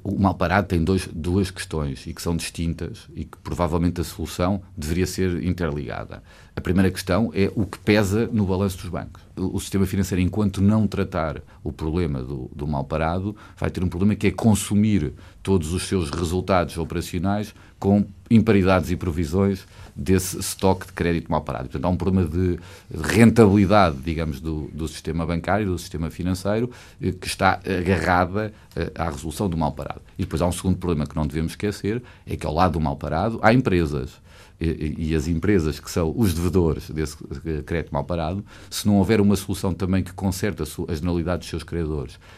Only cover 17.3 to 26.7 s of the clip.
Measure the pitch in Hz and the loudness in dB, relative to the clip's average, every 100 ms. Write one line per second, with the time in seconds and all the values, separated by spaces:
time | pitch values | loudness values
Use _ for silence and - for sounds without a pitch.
17.3 | 104 104 - - - 98 101 - - - | -2 -4 -12 -20 -2 4 4 2 -6 4
18.3 | 117 95 101 92 92 82 90 92 80 78 | 4 6 6 6 4 2 -2 -2 -2 -2
19.3 | 90 98 98 - - - - - 95 92 | 2 0 0 -8 -20 -18 -8 2 2 2
20.3 | - - - 95 95 - - 85 85 85 | -6 -8 0 2 2 -2 -4 -2 -2 -2
21.3 | 78 73 60 65 - 80 90 95 95 85 | -4 -2 -8 -8 -4 -2 0 2 2 0
22.3 | 85 92 87 - - - 80 80 98 117 | 0 0 -2 -8 -20 -14 -8 0 8 8
23.3 | 113 107 101 95 104 92 69 71 80 80 | 10 8 8 6 6 4 2 -4 -2 -4
24.3 | 67 80 78 71 71 78 - - 80 80 | -4 -6 -6 -6 -8 -8 -8 -6 -4 -2
25.3 | 85 82 98 104 85 - 80 80 - 90 | -2 0 0 0 -4 -6 -6 -6 -4 -4
26.3 | 92 98 110 120 | -2 -2 -2 -2